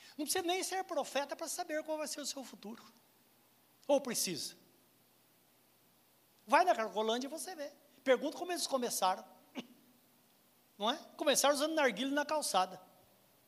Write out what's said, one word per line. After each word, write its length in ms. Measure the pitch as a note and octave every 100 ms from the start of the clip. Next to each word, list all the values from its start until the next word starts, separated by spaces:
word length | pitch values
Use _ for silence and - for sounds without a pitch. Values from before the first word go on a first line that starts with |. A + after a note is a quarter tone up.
| - -
Não 80 | D4
precisa 200 | F#4 E4+
nem 180 | F#4
ser 220 | E4+ F#4 F#4+
profeta 500 | D#4 B3+ C#4+ C#4+ D#4
para 140 | D#4+
saber 340 | - F4 D#4
qual 140 | D#4 D#4
vai 100 | D4+
ser 140 | -
o 40 | C#4
seu 200 | - A#3+
futuro. 380 | G3 G3+ A3+ - - _ _ _ _ _ _ _ _ -
Ou 120 | C#4
precisa? 560 | C4+ G#3+ - D3 - - _ _ _ _ _ _ _ _ _ _ _ _ _ _ _ _ _ _ -
Vai 160 | C#4
na 100 | F4+
Cracolândia 540 | C#4 A3 F#3 A3 A#3 C4+
e 20 |
você 240 | D#4 F4+ F4+
vê. 160 | C#4+ - - -
Pergunta 340 | - B3 C#4+ D4+
como 140 | F4
eles 160 | F4 -
começaram. 580 | C4+ A#3+ - F#3 F#3 - - - D4+ - - - _ _ _ _ _ _ _ _ -
Não 140 | G#3
é? 60 | D4+ - -
Começaram 380 | D#4 A3 C4+ C#4+
usando 180 | D4+
narguilé 380 | D#4+ C#4 G3 C4+
na 120 | C#4+
calçada. 560 | D4 D#4 C4+ F#3+ F#3 - - - _ _ _ _